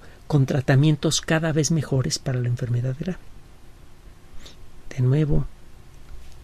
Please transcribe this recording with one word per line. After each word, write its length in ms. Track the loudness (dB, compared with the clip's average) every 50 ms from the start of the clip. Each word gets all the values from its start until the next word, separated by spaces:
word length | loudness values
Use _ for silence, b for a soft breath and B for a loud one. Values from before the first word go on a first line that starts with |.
| b b b b b 0
con 180 | 2 4 4
tratamientos 760 | 4 2 -2 2 4 6 6 6 6 4 4 2 0 0 0
cada 320 | 0 2 0 2 2 2 2
vez 200 | 2 2 2 2
mejores 480 | 0 0 0 0 0 0 0 -2 -4
para 180 | -4 -2 -2 -2
la 100 | 0 -2
enfermedad 460 | -2 -2 -2 -2 -2 -2 0 -2 -4 -4
grave. 180 | -4 -6 -6 -8 -10 -16 -16 -16 -18 -20 -20 -20 -20 -20 -20 -20 -20 -20 -20 -20 -20 -20 -20 -20 -20 -12 -12 B B B B B -16 -16 -16 -12 -12 -10 -2
De 60 | 0 2
nuevo, 440 | 4 4 4 4 4 4 2 2 0 -8 -14 -18 -18 -18 -18 -20 -20 -20 -18 -18 -14 -14 -14 -12 -12 -14 -16